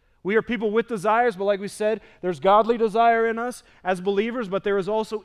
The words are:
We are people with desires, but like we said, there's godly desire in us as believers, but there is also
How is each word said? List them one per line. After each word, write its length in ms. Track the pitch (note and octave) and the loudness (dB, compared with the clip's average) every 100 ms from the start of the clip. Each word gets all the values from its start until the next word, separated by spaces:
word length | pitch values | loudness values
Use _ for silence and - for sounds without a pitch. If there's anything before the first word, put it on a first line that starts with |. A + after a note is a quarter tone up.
| _ _ | _ _
We 140 | F3+ A3 | -2 0
are 60 | |
people 280 | - A3 G#3+ | 0 -2 0
with 180 | G#3+ A3+ | 0 -2
desires, 480 | A3+ G3+ A3 B3 F#3 | -2 2 2 2 0
but 80 | |
like 160 | G3 G3 | -2 -2
we 80 | G3+ | -4
said, 320 | - G#3+ G#3+ - _ | -4 -2 -2 -8 _
there's 180 | F3+ D#3+ | -6 0
godly 380 | F#3 G#3 A3 A#3+ | 4 6 4 0
desire 480 | A3 G#3+ A#3 A#3 A3+ | 0 4 4 4 0
in 120 | A3+ | -2
us 240 | B3 B3 - _ | -6 -10 -18 _
as 180 | F3+ F#3 | -4 -2
believers, 480 | F#3 G3 A3+ B3 G3+ | 0 0 -2 -4 -4
but 160 | F#3+ | -4
there 140 | G3+ G3+ | -2 -2
is 100 | F3+ | 0
also 340 | G#3+ G#3+ G#3+ | -2 -2 -8